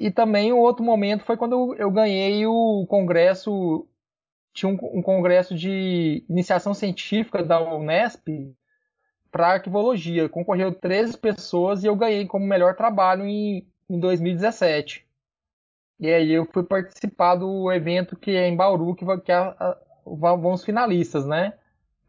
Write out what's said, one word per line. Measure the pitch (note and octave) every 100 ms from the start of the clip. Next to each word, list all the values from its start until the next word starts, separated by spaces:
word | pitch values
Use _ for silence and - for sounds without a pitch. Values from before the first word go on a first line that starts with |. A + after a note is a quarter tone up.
| G#3+
e |
também | G#3 A3 G3+ G#3+
o | B3
outro | A#3+ A#3+
momento | A#3 G#3+ G3+ G#3+
foi | - A3+
quando | A#3
eu, | B3+ B3 -
eu | G3+
ganhei | G3 G#3+ F#3+ G3 G#3 A3
o | A#3 A3+ G3+ F3
congresso, | G3+ F3+ E3+ F3+ F#3 A3 G3+ F3 D#3 - _ _ _ _ _ _
tinha | - F#3
um, | G3 - G#3+
um |
congresso | F#3+ F#3+ F3+ F3+ F3+
de | E3+ F#3 F#3+ F#3+ F3 D#3+ D3 -
iniciação | F3+ F3+ F#3 G3+
científica | G3+ G3+ F3+ - G#3+ - F#3+
da | E3 E3
unesp | E3 D#3 D3+ E3+ A#3 - - D3+ C3+ C3 _ _ _ _ _ _ _
pra | - E3+
arquivologia. | F#3+ F#3 G3+ A#3 A3 E3 E3+ D#3
Concorreu | E3 F3 F#3 F#3+
treze | F#3 F3+ G3 A#3 -
pessoas | A3 G#3 - F3 F#3 G3
e | G#3
eu | G3
ganhei | A3+ G3+ G3+
como | G3 G3
melhor | F#3+ F3+
trabalho | F#3 A3+ G3+ F#3 F#3
em, | G3+ G#3 G#3 F#3 - _ -
em | F3
dois | F#3 F3+
mil | E3+
e |
dezessete. | F3 G#3+ A3 F3 D3+ D3 - _ _ _ _ _ _ _ _ _ _
E | D#3
aí | E3 D#3
eu | D#3+ D#3+
fui | F#3
participar | F3 F#3+ F#3 - G#3 - F3 F3+
do | F#3+ F#3+ F#3
evento | F3+ D#3+ F3+ F3+ F3+
que | -
é | F#3 F3+
em | E3+
Bauru, | F#3+ F3+ E3+
que | F3+
va-, | F3+ F#3
que | -
a, | F3 F#3
a, | - F#3 - _ _
va-, | - D3+ E3+ F3
vão | E3+
os | F3+
finalistas, | G3 A3 A#3 F3+ E3 D3
né? | C#3 D#3 G3 - _ _ _ _